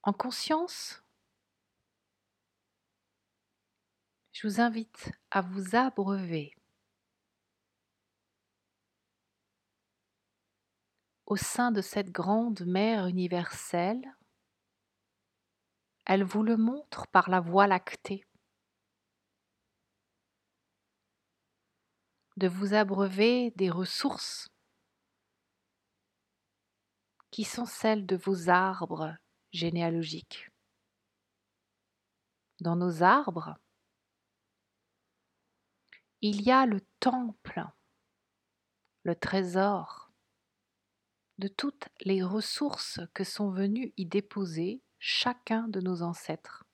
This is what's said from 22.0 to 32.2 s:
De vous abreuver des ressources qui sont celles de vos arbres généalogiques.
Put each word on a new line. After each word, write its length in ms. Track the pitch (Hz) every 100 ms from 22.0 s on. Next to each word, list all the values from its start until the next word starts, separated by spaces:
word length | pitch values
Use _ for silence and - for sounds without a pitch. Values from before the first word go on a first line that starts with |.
| _ _ _ -
De 100 | 185
vous 280 | 180 202
abreuver 800 | 214 202 196 196 190 220 247 240
des 180 | - 190
ressources 800 | 170 185 - 277 - - - - _ _ _ _ _ _ _ _ _ _ _ _ _ _ _ _ _ _ _ _ _ _ _ _ _ _ _ _
qui 140 | -
sont 200 | 208 -
celles 400 | 240 - 220 214
de 120 | 190 185
vos 340 | 190 190 170
arbres 680 | 180 190 185 170 160 156 160 _ _ _
généalogiques. 1000 | 170 170 170 170 165 160 156 - - - _ _ _ _ _ _ _ _ _ _ _ _ _ _ _ _ _